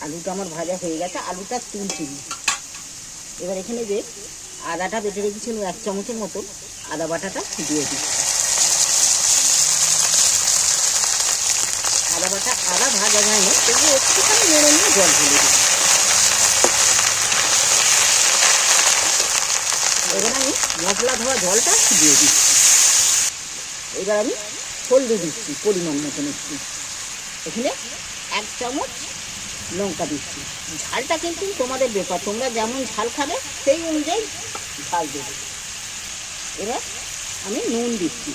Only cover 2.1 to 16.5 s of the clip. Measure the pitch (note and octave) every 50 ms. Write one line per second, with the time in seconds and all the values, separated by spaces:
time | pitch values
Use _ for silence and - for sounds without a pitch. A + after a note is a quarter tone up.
2.1 | C#3 C#3 - - - - - - - - - - - - - - - - - -
3.1 | - - - - - - E3+ F3 F#3+ F#3+ F#3+ F#3+ A#3 A#3 A#3 G#3 G3+ G#3 - -
4.1 | - - - - - - - - - - - - - E3 F3+ F#3+ - A3+ G#3 G#3
5.1 | F#3 G3+ G3+ G#3 G3+ G#3+ - A#3+ A#3 A3 G#3 F#3 F3 - - G#3+ F#3+ G3 G3+ G3
6.1 | A#3+ A3+ G#3+ F3+ - F#3+ - - - - - - - - - - D#3 D3+ E3 D#3
7.1 | E3 E3 E3+ G3 F#3+ C4+ G4 - - - E3 C#3+ D3 D3+ C#3+ B2 - C3+ - -
8.1 | - - - - - - - - - - - - - - - - - - - -
9.1 | - - - - - - - - - - - - - - - - - - - -
10.1 | - - - - - - - - - - - - - - - - - - - -
11.1 | - - - - - - - - - - - - - - - - - - - -
12.1 | - E4+ - - F#3 G3 - B3 A#3+ - - - E3+ - A#3 C#4 A#3+ G#3 G3 A3
13.1 | G#3+ G#3 G#3 A3 G#3+ G#3+ F#3+ G3 - - - - A#3 - - D5+ C#5+ - - -
14.1 | - - F#4+ - G#4+ G#4 A4 F#4 D#4 D4+ D4 D4 D4 D#4 G4+ - - G3 F#3+ E3
15.1 | - - - - - - - - - - - - - - - - - - - -
16.1 | - - - - - - - -